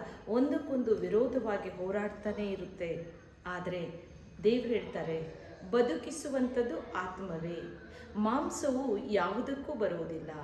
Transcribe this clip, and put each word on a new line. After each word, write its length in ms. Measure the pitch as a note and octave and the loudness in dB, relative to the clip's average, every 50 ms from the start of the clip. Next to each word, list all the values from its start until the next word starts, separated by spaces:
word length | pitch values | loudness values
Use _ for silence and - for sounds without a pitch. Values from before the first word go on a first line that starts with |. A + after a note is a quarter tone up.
| - - - - - F#3+ | -4 -8 -12 -10 -4 0
ಒಂದಕ್ಕೊಂದು 680 | G#3+ B3+ C#4 D4 - - - - C4+ B3 A#3 A3 G#3 | 2 4 4 4 2 0 0 0 0 2 4 4 4
ವಿರೋಧವಾಗಿ 720 | F3 F3 F3+ G3 A3 C4 B3+ C4 B3+ G#3+ A3 G3+ F#3+ F#3+ F#3 | 4 4 4 6 6 6 4 4 2 2 2 0 -2 -2 -6
ಹೋರಾಡ್ತಾನೆ 800 | E3+ F3 F#3 F#3+ G3 G#3 G#3 G3+ G3+ - - G#3+ G3+ G#3 G#3 G3+ | -6 -4 -2 0 0 0 0 -2 -4 -4 -4 -2 -2 0 -2 -2
ಇರುತ್ತೆ. 640 | F#3+ E3+ F3+ E3 - - F3 E3+ D#3+ E3+ E3 - - - - - - - - | -2 -4 -6 -8 -6 -4 -4 -2 -2 -4 -6 -8 -12 -16 -20 -20 -20 -12 -8
ಆದ್ರೆ 600 | F3+ F3+ F3 F3 F3+ F3 F3 E3 D#3+ - - - - - - - - - - E3+ | -6 -6 -4 -4 -2 -2 -2 -4 -4 -6 -10 -14 -16 -16 -16 -16 -16 -6 4 6
ದೇವ್ರು 240 | G#3+ A#3+ B3+ A#3 A#3 | 6 6 6 4 2
ಹೇಳ್ತಾರೆ, 640 | A3+ G3+ - - - F3 D#3 E3 D#3+ D#3+ D#3+ - - - - - - - - - | 2 2 0 -2 -4 -2 -2 0 -2 -2 -2 -6 -8 -12 -14 -14 -14 -12 -2 4
"ಬದುಕಿಸುವಂಥದ್ದು 1080 | A#3 B3 A#3+ - D#4+ E4 - D#4 C4+ - - C#4+ C4 C4+ B3+ A#3+ - B3 A3+ A#3+ E4 D4+ | 6 6 6 6 2 0 -2 -6 -6 -6 -4 0 2 2 2 4 4 2 2 2 0 -4
ಆತ್ಮವೇ, 1000 | - - - F#3 F#3 F#3 - - G3 F#3 E3 D#3+ E3 E3+ E3+ E3 - - - - - - - - - - - | -4 -4 -4 -2 -2 -4 -4 -6 -6 -4 -4 -4 -4 -4 -4 -6 -6 -8 -10 -14 -14 -16 -16 -16 -14 -6 -2
ಮಾಂಸವು 800 | G#3 G#3+ G#3+ A#3+ D4 - - - - D#4+ C#4 B3 B3+ C#4 B3+ G3+ G3+ | 0 2 4 4 2 2 0 -2 0 2 2 2 2 2 0 0 0
ಯಾವುದಕ್ಕೂ 720 | C4 G#3 G#3 F#3 F3 F#3+ G3+ A#3+ - C4+ C4+ - - - | 2 2 2 4 4 2 2 0 -2 -2 -4 -4 -4 -4
ಬರುವುದಿಲ್ಲ." 580 | C#4+ A3 G#3 F3 E3+ E3+ E3 E3 E3 D#3 D#3 D#3+ D#3 D3+ | 0 0 0 2 2 -2 -4 -4 -6 -6 -8 -8 -8 -8